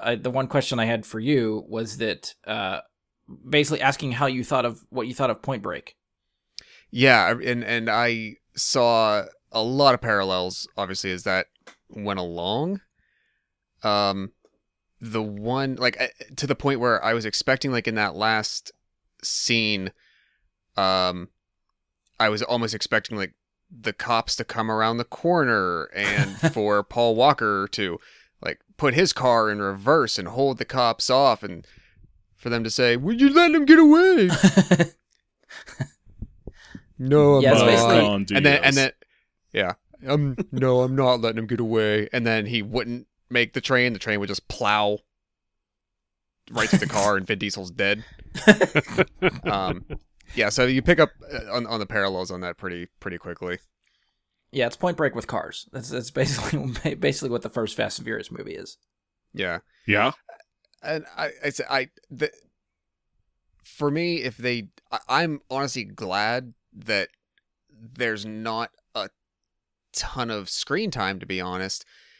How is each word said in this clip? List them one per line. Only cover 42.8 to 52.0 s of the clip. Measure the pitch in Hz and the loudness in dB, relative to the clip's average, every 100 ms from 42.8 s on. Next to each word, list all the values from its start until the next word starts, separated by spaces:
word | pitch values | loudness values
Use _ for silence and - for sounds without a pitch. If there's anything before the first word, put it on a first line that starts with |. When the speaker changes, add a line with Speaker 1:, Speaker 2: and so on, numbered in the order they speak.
| 117 123 - _ - | -4 -8 -12 _ -4
Speaker 2:
make | 120 117 | -2 0
the | 127 | -2
train. | - 127 123 | 0 2 2
The | 104 | -2
train | 113 104 | -4 -2
would | 101 | -2
just | 98 - | -6 -8
plow | - 107 107 104 104 _ _ _ _ _ _ _ _ _ _ _ _ _ _ - | -4 0 2 2 -2 _ _ _ _ _ _ _ _ _ _ _ _ _ _ -10
right | 113 110 | -4 2
through | 190 | 2
the | 147 | 2
car, | 107 101 98 | 2 2 2
and | 92 | -2
Vin | 104 | -4
Diesel's | 104 101 92 | -4 -6 -10
dead. | 87 98 107 - | -2 0 -2 -6
Speaker 1:
<laughs> | - - - - - 175 160 - 190 - - 175 - - | -20 -14 0 6 6 6 0 -2 -2 -2 0 -2 -2 -4
Speaker 2:
Um, | 98 92 90 - - _ _ - - | -2 -2 -4 -10 -16 _ _ -10 -2
yeah, | 107 | 0
so | 139 127 | 2 2
you | 131 | 2
pick | 147 165 | 2 4
up, | - - - | 4 0 -14
uh, | 131 107 120 | -12 -8 -6
on, | 117 | -4
on | 113 | -6
the | 98 | -4
parallels | 110 | -2